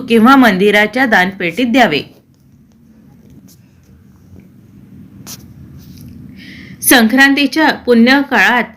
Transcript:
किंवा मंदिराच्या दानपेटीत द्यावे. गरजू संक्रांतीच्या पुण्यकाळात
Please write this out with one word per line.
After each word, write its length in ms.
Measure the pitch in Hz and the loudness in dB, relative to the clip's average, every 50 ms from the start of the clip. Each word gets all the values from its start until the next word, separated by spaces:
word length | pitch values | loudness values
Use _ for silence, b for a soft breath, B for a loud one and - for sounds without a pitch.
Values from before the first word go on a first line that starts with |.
| - - | 0 0
किंवा 260 | 233 226 214 254 269 | 0 2 4 4 4
मंदिराच्या 680 | 269 254 226 190 180 196 208 202 208 214 208 208 254 269 | 4 4 2 0 0 0 0 0 0 -2 -2 -4 -4 -4
दानपेटीत 600 | 240 220 185 180 190 190 - 185 170 170 - 262 | -2 0 -2 -2 -4 -6 -8 -10 -8 -6 -6 -6
द्यावे. 360 | 233 220 269 233 180 147 135 | -2 0 0 0 0 -2 -6
गरजू 4000 | - - - _ _ _ _ _ _ _ _ _ _ _ _ _ _ _ _ _ _ - - - _ - - - - - - - _ _ _ _ _ _ - - _ - _ _ - - - - - - - - - - - - - - - - - - - - - - - - - - - - - - - - - - - - - - - - - - - - - - - - - - - - | -8 -10 -18 _ _ _ _ _ _ _ _ _ _ _ _ _ _ _ _ _ _ -20 -20 -20 _ -20 -20 -20 -20 -20 -20 -20 _ _ _ _ _ _ -20 -20 _ -20 _ _ -20 -20 -20 -20 -20 -20 -20 -20 -20 -20 -20 -20 -20 -20 -20 -20 -20 -20 -20 -20 -20 -20 -20 -20 -20 -20 -20 -20 -20 -20 -20 -20 -20 -20 -20 -20 -20 -20 -20 -20 -20 -20 -20 -20 -20 -20 -20 -20 -20 -20 -20 -10
संक्रांतीच्या 920 | - - 285 247 226 220 240 269 269 277 277 277 285 269 - 320 311 277 | -2 0 2 2 2 2 2 2 2 2 2 0 -2 -4 -2 -2 -2 -2
पुण्यकाळात 920 | - - - 247 240 226 233 247 269 285 269 277 262 214 185 208 240 240 214 - - | -2 -4 -2 0 2 2 4 2 2 0 0 -2 -2 0 0 0 0 -2 -4 -6 -12